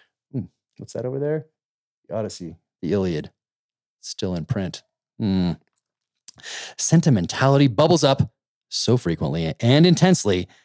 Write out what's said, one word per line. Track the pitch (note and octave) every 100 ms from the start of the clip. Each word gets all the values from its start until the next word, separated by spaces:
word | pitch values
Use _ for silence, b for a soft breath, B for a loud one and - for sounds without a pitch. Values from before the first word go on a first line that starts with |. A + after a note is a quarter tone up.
| b _ _
Hmm, | C3+ C#3 _ _ -
what's | -
that | A#2 B2+
over | C3+
there? | D3 D#3 D3+ _ _ _ _ _ -
The | G#2+
Odyssey, | G#2 - E2+ E2+ _ _
the | E2
Iliad, | G2+ F#2 D2+ - _ _ _ _ _ _ _
still | - - F#2+
in | F2 D#2
print. | G2+ F2+ - - _ _ -
Hmm. | G#2+ F#2+ F2+ - _ _ _ _ _ _ - - B B B -
Sentimentality | - E3 - A2 - - C3+ C#3 C#3
bubbles | A2 D#3+ E3+
up | C#3 C3+ - _ _ _ _
so | - - B2
frequently | E3+ D#3+ C#3+ D3 D#2+ -
and | A#2 C#3+ F3+
intensely | E3 F#3 F3+ G#2 F2+ F2+ b